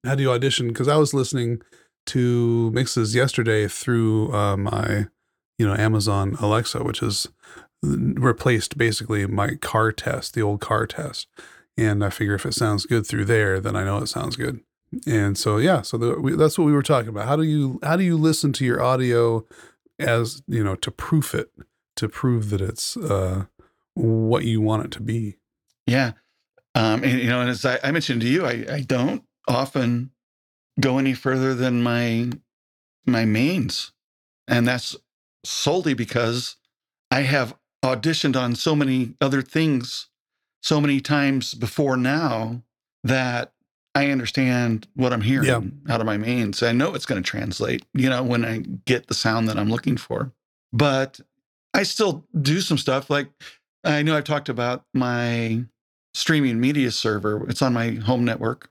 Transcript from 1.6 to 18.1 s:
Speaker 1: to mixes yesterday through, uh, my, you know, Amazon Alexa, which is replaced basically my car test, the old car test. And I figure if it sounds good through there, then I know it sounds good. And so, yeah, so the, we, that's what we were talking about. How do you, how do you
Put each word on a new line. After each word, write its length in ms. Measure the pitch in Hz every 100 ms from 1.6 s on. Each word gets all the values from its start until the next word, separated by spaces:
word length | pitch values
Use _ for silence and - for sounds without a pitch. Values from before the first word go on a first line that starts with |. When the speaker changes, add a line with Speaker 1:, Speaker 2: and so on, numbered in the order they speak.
| - - _ _ -
Speaker 1:
to 640 | 131 123 120 120 117 113
mixes 440 | 117 127 - 110
yesterday 540 | 113 135 - 113 110 104
through, 640 | - - 117 113 110 107
uh, 240 | 104 101 98
my, 520 | 101 104 104 104 101 _ _ _ _ _
you 80 | 107
know, 80 |
Amazon 640 | 101 110 110 101 98 98 98
Alexa, 420 | 104 110 117 120
which 200 | - 110
is 260 | 113 101 - _ - - - _
replaced 960 | - - 127 - 127 113 - 113 - -
basically 480 | 117 104 110 107 98
my 300 | 101 101 -
car 360 | - 110 110
test, 400 | 107 - 123 -
the 60 | -
old 180 | 104 104
car 240 | - 110 110
test. 400 | - 156 - - - - - _ -
And 260 | 110 101
I 60 | 101
figure 260 | - 104
if 120 | 101 -
it 80 |
sounds 320 | - 110 104 -
good 200 | 120 104
through 200 | - 101
there, 340 | 113 104 95
then 160 | 101 98
I 80 |
know 140 | 95 101
it 80 | 123
sounds 300 | - - 117
good. 240 | 123 127 _ _ _ - -
And 300 | 113 101 101
so, 220 | - 107
yeah, 240 | 147 165
so 160 | - 113
the, 200 | 117 120
we, 160 | 139
that's 240 | 151 156 -
what 60 |
we 80 | 156
were 100 | 143
talking 280 | 135 139 113
about. 180 | 104 110
How 80 | 147
do 60 |
you, 360 | 160 151 135 127
how 140 | 143 170
do 80 |
you 120 | 185